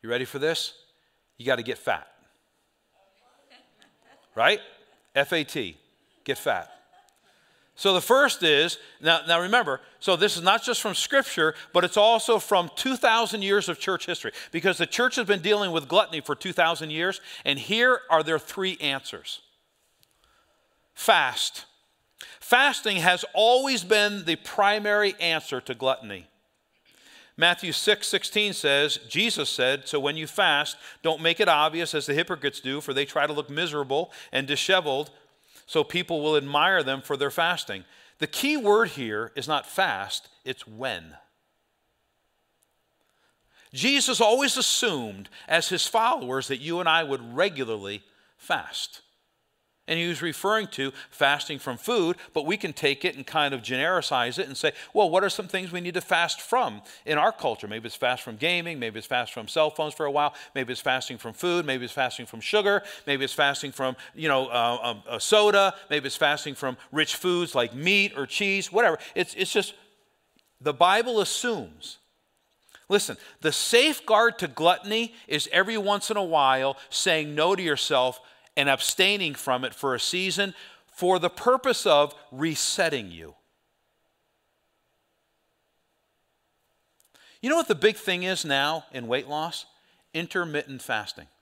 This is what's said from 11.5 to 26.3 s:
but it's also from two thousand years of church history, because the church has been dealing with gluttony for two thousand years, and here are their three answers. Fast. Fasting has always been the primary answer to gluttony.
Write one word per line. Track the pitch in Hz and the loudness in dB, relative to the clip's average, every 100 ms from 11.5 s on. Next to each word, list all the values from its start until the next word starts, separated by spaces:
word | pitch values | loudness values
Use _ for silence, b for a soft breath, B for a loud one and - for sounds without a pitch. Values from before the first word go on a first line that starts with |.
| - B | 0 B
but | 180 | 2
it's | 175 214 | 2 4
also | 214 226 240 220 | 6 4 2 0
from | - 196 175 - | 4 0 0 -4
two | 262 262 | -4 2
thousand | 254 226 226 214 | 4 4 0 -2
years | 196 202 180 | 0 0 0
of | 160 | -4
church | - 180 - | -4 -4 -4
history, | 170 110 B B | -6 -8 B B
because | 165 185 180 | -2 0 0
the | 170 | 0
church | - 254 262 | 2 0 0
has | 196 | 0
been | 202 | 0
dealing | 165 208 196 | 2 2 2
with | 165 135 | -2 2
gluttony | 180 202 160 | 2 2 -4
for | - | -6
two | 143 190 | -6 -4
thousand | 180 165 170 156 | 2 2 2 -6
years, | 156 180 190 B B - | -4 -4 -4 B B -4
and | 139 | -4
here | - 220 247 247 - | -2 2 4 2 4
are | 160 | 2
their | 156 156 | 4 -2
three | - - 190 185 | -2 -6 -4 -2
answers. | 151 135 - 90 - - _ _ _ _ _ _ _ _ _ _ _ _ _ _ _ - | -4 -4 -8 -14 -12 -14 _ _ _ _ _ _ _ _ _ _ _ _ _ _ _ -2
Fast. | - 180 135 - - - - _ _ _ _ _ B B | 4 4 4 -2 -6 -6 -20 _ _ _ _ _ B B
Fasting | - 240 285 247 214 190 | 2 4 4 0 -2 2
has | 170 180 - | 2 2 0
always | 180 226 254 269 247 | 2 6 6 4 -2
been | 175 214 208 202 170 | 2 4 4 0 -4
the | 160 | -4
primary | - - 202 208 208 208 202 - | -4 2 2 2 0 2 0 0
answer | 170 160 - 127 | -2 -2 -4 -8
to | - 117 | -8 -2
gluttony. | 131 127 113 98 82 | -2 -2 -6 -14 -16